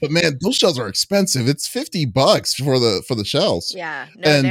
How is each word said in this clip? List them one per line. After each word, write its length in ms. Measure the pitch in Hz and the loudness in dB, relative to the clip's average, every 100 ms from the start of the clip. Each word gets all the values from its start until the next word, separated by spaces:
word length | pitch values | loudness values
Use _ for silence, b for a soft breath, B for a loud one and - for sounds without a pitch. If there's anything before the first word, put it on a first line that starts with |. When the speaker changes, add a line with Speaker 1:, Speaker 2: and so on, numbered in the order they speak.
Speaker 1:
But 100 | 147 | 0
man, 260 | 165 170 135 | 2 2 0
those 140 | 185 269 | -2 2
shells 200 | 196 127 | 2 0
are 80 | 107 | -4
expensive. 600 | - - 202 190 - 117 | -4 0 2 2 0 0
It's 180 | - - | -2 -4
fifty 380 | 240 302 294 139 | -6 -6 -2 -2
bucks 480 | 110 151 165 - - | 2 4 4 0 -4
for 220 | 143 131 | 0 2
the, 240 | 117 92 - | 2 0 -4
for 80 | 107 | -4
the 80 | 101 | -2
shells. 480 | 143 190 87 - 185 | 0 0 0 -4 -10
Speaker 2:
Yeah. 320 | 165 143 127 - | -10 -10 -12 -2
No, 140 | 156 | 2
Speaker 1:
And, 100 | 147 | 2
Speaker 2:
they're 40 | 131 | 4